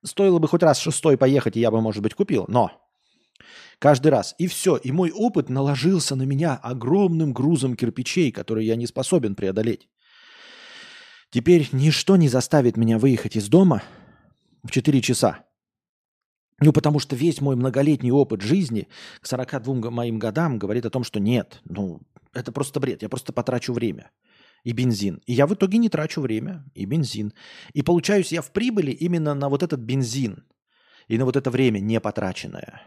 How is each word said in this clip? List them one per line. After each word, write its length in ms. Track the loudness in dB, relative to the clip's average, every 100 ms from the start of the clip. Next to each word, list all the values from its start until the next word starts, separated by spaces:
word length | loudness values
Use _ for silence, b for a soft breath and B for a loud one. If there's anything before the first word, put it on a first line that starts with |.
Стоило 360 | -10 0 4 4
бы 100 | 2
хоть 140 | 4
раз 160 | 4 4
шестой 380 | 0 0 2 4
поехать, 400 | 4 2 0 0
и 40 |
я 100 | 0
бы, 100 | 0
может 220 | -2 -2
быть, 100 | -6 -4
купил, 300 | -2 -2 0
но 220 | 0 0 -4 _ _ B B B B B B B B
каждый 300 | 4 6 4
раз. 260 | 2 -2 -6
И 80 | -6
всё. 280 | -2 0 0
И 140 | -2
мой 200 | -2 -2
опыт 380 | 0 -2 0 -2
наложился 680 | -2 -2 0 2 0 0 -4
на 80 |
меня 320 | -2 -2 -2 -4
огромным 800 | -8 -8 0 2 2 2 -2
грузом 420 | 0 2 2 0 -2
кирпичей, 560 | -4 -4 -4 0 0
который 340 | -2 -6 -4 -2
я 100 | -2
не 120 | -4
способен 480 | -6 0 0 0 -2
преодолеть. 520 | -4 -2 -2 -4 _ _ B B B B B B B B B B B B B
Теперь 380 | -2 4 4 4
ничто 460 | 2 2 2 4 6
не 100 | 6
заставит 480 | 2 2 2 4 2
меня 220 | 2 4
выехать 380 | 2 2 -2 -6
из 140 | 4
дома 340 | 6 6 2 B B B B B _ _ _
в 80 | -4
четыре 300 | -2 2 2
часа. 440 | 2 0 0 -2 _ _ _ _ _ _ _ _ _ _ _ _
Ну, 140 | 4
потому 260 | 4 2 -2
что 160 | -4 -2
весь 240 | -2 0
мой 160 | -2 0
многолетний 560 | 0 0 2 2 2
опыт 300 | 2 2 -2
жизни 460 | 0 0 0 -4 -8 B B B
к 60 | -8
сорока 320 | -8 -6 -8
двум 200 | -4 -6
г-, 120 | -4
моим 280 | -4 -4 -4
годам 400 | -4 -2 -2 -2
говорит 260 | -4 -4 -4
о 40 |
том, 140 | -6
что 160 | -6 -4
нет, 420 | 0 0 -2 -16 -14
ну, 360 | -8 -8 -8 _ _ _
это 180 | -12 -10
просто 280 | -6 -6 -4
бред, 220 | -6 -6
я 80 | -8
просто 220 | -10 -8
потрачу 420 | -6 -4 -4 -4
время 380 | -4 -4 -6 -16 _ b b b b
и 100 | -8
бензин. 480 | -2 -2 0 -4 -6 -4
И 80 |
я 140 | 0 2
в 60 |
итоге 240 | 2 2 2
не 120 | 0
трачу 300 | -2 -6 -6
время 460 | -4 -4 -6 -14 -18 -12
и 100 | -4
бензин. 480 | -2 -2 -4 -8 B B B B
И 80 | -4
получаюсь 500 | 2 2 2 0 0
я 80 | -6
в 100 | -6
прибыли 400 | -4 -2 -2 -2
именно 420 | -2 -2 0 -2 -2
на 140 | -2
вот 140 | -2
этот 160 | -2 -4
бензин 640 | -4 -2 -2 -2 -4 -6 _ _ b b b b b
и 100 | -2
на 80 | 0
вот 120 | 0
это 120 | -2
время 280 | 0 0 0
не 200 | -2 -2
потраченное. 800 | -2 -6 -6 -8 -12 -16 -18 -20